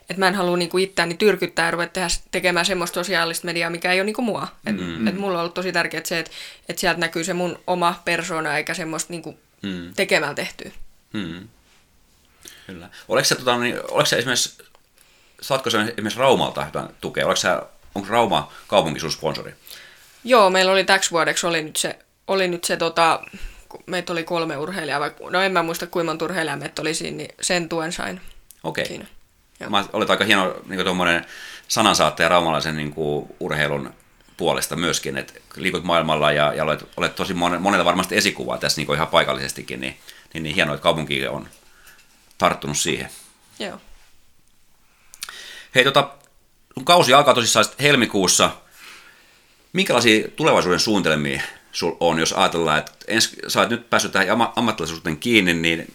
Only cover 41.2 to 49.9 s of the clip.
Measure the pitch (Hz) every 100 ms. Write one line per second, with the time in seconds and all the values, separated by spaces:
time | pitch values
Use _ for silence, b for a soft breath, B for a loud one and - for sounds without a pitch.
41.2 | 64 69 53 - - b b b _ _
42.2 | _ - 90 80 71 76 87 64 65 B
43.2 | B B _ - 202 185 - - - -
44.2 | _ _ _ _ _ _ _ _ _ B
45.2 | B B B B B 131 131 143 139 -
46.2 | _ _ _ _ _ - 135 175 139 135
47.2 | 139 123 110 113 104 - 143 135 107 104
48.2 | 90 - 92 - B B B B B B
49.2 | B B B _ _ 175 190